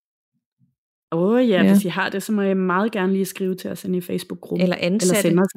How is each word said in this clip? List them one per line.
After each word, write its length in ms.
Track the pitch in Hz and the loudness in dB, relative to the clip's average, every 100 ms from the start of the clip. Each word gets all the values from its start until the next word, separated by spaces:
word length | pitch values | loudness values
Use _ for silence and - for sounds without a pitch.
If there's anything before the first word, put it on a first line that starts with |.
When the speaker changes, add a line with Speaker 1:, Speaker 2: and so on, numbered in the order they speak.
| _ _ _ _ _ _ _ _ _ _ - | _ _ _ _ _ _ _ _ _ _ -8
Speaker 1:
Åh 360 | 165 190 240 247 | -2 2 2 4
ja, 140 | 185 | 4
Speaker 2:
Ja. 100 | 190 | 6
Speaker 1:
hvis 120 | 196 | 4
I 40 | 185 | 4
har 200 | 170 - | -4 -4
det, 140 | 196 | -6
så 100 | 208 | -4
må 100 | 208 | -2
I 120 | 196 | 0
meget 380 | 190 185 180 220 | 0 0 0 -2
gerne 200 | 208 185 | -2 0
lige 120 | 190 | 0
skrive 300 | 185 - 185 | -2 -4 -4
til 160 | 185 190 | -4 -8
os 140 | 180 | -10
inde 140 | 190 180 | -4 -4
i 20 | |
Facebook-gruppen. 600 | 180 180 - 180 - 175 | -4 -8 -8 -14 -6 -2
Speaker 2:
Eller 140 | 180 - | 0 0
ansatte. 360 | 175 208 180 180 | -2 2 2 2
Speaker 1:
Eller 40 | |
sende 180 | 175 170 | 2 2
os 100 | 196 | 2